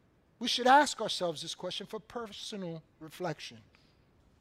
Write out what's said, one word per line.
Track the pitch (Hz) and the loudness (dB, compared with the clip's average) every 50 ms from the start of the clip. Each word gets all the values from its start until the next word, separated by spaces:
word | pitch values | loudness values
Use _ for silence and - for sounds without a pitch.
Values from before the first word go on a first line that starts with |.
| _ _ _ _ _ _ _ - | _ _ _ _ _ _ _ -6
We | 226 247 | -2 -2
should | - 277 240 | 0 2 6
ask | 254 262 294 294 - - - | 8 10 10 8 6 0 -4
ourselves | 220 185 - - 185 170 156 131 160 | -4 -4 -2 -2 -2 -2 -4 -4 -8
this | 156 - | -10 -10
question | - - 180 - - 202 | -8 -8 -8 -8 -8 -10
for | - - 214 | -8 -10 -12
personal | - - - 240 233 208 208 - - - 226 196 185 170 165 160 - - - - | -12 -10 -10 -10 -10 -10 -12 -12 -12 -10 -8 -8 -6 -6 -8 -10 -12 -18 -20 -18
reflection. | 156 156 - - 180 170 151 - - - 117 110 110 - - - - - - _ - _ _ _ - - - _ | -18 -18 -12 -6 -4 -4 -4 -6 -8 -16 -16 -18 -20 -20 -20 -20 -20 -20 -20 _ -20 _ _ _ -20 -20 -20 _